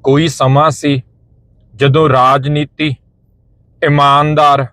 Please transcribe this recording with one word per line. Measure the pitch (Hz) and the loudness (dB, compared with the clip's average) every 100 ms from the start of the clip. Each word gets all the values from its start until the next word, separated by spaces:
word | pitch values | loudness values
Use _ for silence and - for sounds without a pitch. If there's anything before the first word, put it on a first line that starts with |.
ਕੋਈ | 135 143 165 | 0 0 -2
ਸਮਾਂ | - 131 139 156 | -2 0 2 0
ਸੀ | - 147 139 - _ _ _ _ _ _ | -2 -4 -4 -8 _ _ _ _ _ _
ਜਦੋਂ | - 139 143 156 | -2 0 2 2
ਰਾਜਨੀਤੀ | 127 127 139 135 147 147 - 151 131 _ _ _ _ _ _ _ _ | 2 2 0 -2 -6 -6 -6 -8 -8 _ _ _ _ _ _ _ _
ਇਮਾਨਦਾਰ | 156 147 143 139 151 151 147 139 127 | -2 2 2 2 0 0 2 0 -4